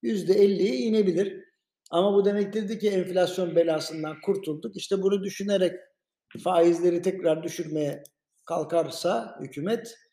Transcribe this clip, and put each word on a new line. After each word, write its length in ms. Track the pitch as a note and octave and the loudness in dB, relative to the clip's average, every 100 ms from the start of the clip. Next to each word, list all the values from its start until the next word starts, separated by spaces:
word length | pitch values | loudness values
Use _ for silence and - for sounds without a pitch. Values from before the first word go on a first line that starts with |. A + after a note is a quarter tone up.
Yüzde 320 | A#3 G#3+ E3 | -2 -2 2
elliye 420 | G3+ G3+ F#3 F#3+ B3+ | 4 6 4 0 0
inebilir. 680 | A#3+ A3 G3 E3+ G3 - - _ _ _ _ | 0 2 2 2 -2 -6 -20 _ _ _ _
Ama 240 | E3+ G3 | 0 4
bu 100 | G3+ | 4
demek 280 | G3+ G3+ G3 | 4 2 -2
değil 240 | G#3 G3+ A3+ | -4 -4 -2
ki 80 | G#3 | 0
enflasyon 680 | F#3+ F3+ F3+ F3 - F3 E3 | 0 0 0 0 0 0 2
belasından 600 | E3 D#3 - D#3+ D#3 D3+ | 2 0 -2 -8 -8 -6
kurtulduk. 520 | - G3 D#3 D3+ A3+ - | -2 -2 -2 -6 -8 -10
İşte 260 | - G3 | -4 0
bunu 220 | F#3+ G3+ | 0 0
düşünerek 480 | G3 - G3 G3+ F3+ - - _ _ _ _ - | -4 -6 -2 2 2 -2 -16 _ _ _ _ -8
faizleri 580 | - F3 E3+ E3+ F3+ F3 | 0 4 4 4 2 2
tekrar 400 | F3+ F#3 E3+ D#3+ | -2 -2 0 0
düşürmeye 600 | E3+ - D#3 D3+ D3 C#3 - _ _ _ | -4 -8 -6 -4 -4 -6 -16 _ _ _
kalkarsa 920 | - - D3+ E3+ C#3+ - F3 A3+ A3+ - | -8 -6 -2 -2 -2 -2 -2 -2 -4 -12
hükümet 540 | C#3 - E3 A3+ - - _ | -12 -8 -4 -4 -6 -20 _